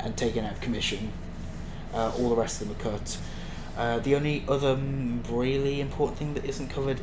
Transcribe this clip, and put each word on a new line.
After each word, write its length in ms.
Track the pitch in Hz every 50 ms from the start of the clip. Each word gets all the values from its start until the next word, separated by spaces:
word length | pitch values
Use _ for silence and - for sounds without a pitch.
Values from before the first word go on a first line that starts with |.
and 160 | - 113 110
taken 280 | - 127 113 113 117 107
out 80 | 107
of 80 | 107 -
commission. 520 | - 123 113 95 - - 107 98 107 107 - - - - - - - - - - - - - - - - -
Uh, 180 | 113 113 113 117 117
all 120 | 123 120
the 60 | 117
rest 240 | 113 110 107 - -
of 80 | 107 104
them 80 | 101
are 220 | - - 113 104 98
cut. 200 | - - - - - - - - - - - - - - -
Uh, 220 | 117 117 117 117 113
the 160 | 107 135 139
only 260 | 143 147 151 147 143 - -
other 220 | 143 139 143 135
m-, 520 | 131 135 139 139 139 135 127 120 120 120 113 113
really 500 | 117 120 123 131 135 135 139 139 143 139
important 380 | 139 139 - - 147 - - -
thing 160 | 151 147 143
that 100 | 123 -
isn't 240 | - 135 - 139 123
covered 320 | - 143 135 135 135 -